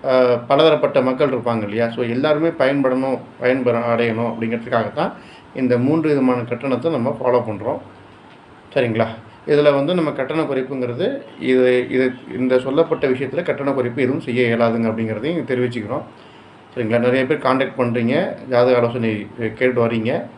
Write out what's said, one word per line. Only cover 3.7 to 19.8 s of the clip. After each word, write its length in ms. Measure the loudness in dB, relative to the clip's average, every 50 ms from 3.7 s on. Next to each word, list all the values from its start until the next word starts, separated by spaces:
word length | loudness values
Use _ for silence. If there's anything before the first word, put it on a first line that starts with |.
| 0 0 0 0 0
அடையணும் 360 | 2 2 0 0 -2 -4 -4
அப்படிங்கிறதுக்காக 600 | -4 -4 -4 -4 -4 -6 -4 -2 -2 0 0 -2
தான் 200 | -2 -4 -4 -4 -4 -10 -20 -20 -20 -20 -20 -14 -6
இந்த 240 | -4 0 0 2 2
மூன்று 300 | 2 2 2 2 2 2
விதமான 340 | 2 2 2 2 0 0
கட்டணத்தை 480 | -2 -6 -8 -6 -4 -4 -4 -2 -2 -2
நம்ம 260 | -2 0 -2 -2 -4 -2
ஃபாலோ 200 | 0 0 2 2 0 -2
பண்றோம். 300 | -8 -6 -6 -6 -6 -6 -10 -16 -20 -20 -20 -20 -20 -20 -20 -20 -20 -20 -20 -20 -20 -20 -20 -4 0
சரிங்களா? 320 | 0 0 2 2 0 0 0 -2 -12 -16 -20 -20 -14 -2
இதுல 280 | 2 2 4 6 4 4
வந்து 200 | 4 0 0 0
நம்ம 160 | 0 0 0
கட்டண 320 | -2 -4 -4 -2 -2 -2
குறைப்புங்கிறது, 800 | -2 0 -2 -2 -2 -4 -4 -6 -4 -4 -2 -2 -2 -2 -4 -6 -10 -14 -14 -6
இது, 480 | 0 2 4 6 6 6 4 2 2 0
இது, 220 | 0 0 0 0 -2 -6 -14 -10 -6
இந்த 220 | -4 0 2 2 2
சொல்லப்பட்ட 480 | 2 0 0 0 0 0 0 -2 0
விஷயத்துல 360 | -2 0 -2 -2 -4 -4 -4
கட்டண 280 | -4 -4 -4 -4 -2 -2
குறைப்பு 260 | -2 -2 -2 -2 -2
எதுவும் 240 | 0 0 0 0 -4
செய்ய 360 | -4 -4 0 0 2 2 2
இயலாதுங்க 320 | 2 2 0 2 0 -2 -2
அப்படிங்கிறதையும் 560 | -2 -2 -4 -4 -4 -4 -4 -4 -4 -4 -4
தெரிவிச்சுக்கிறோம். 580 | -2 -2 -2 -2 -2 -4 -6 -8 -6 -8 -8 -8 -12 -20 -20 -20 -20 -20 -20 -20 -20 -20 -20 -20 -14 -8
சரிங்களா? 240 | -6 -2 0 0 2
நிறைய 280 | 2 2 2 2 2
பேர் 120 | 0 -2 0
கான்டாக்ட் 420 | 2 0 2 2 0 -4 -2 -2
பண்றீங்க, 540 | -2 0 0 0 0 0 0 0 -2 -2 -6 -10 -6 0
ஜாதக 280 | 2 4 4 6 4
ஆலோசனை 500 | 4 2 0 0 -2 -2 -2 -2 -4 -6 -10 -8 -6
கேட்டு 420 | -6 -6 -2 0 0 2 2 2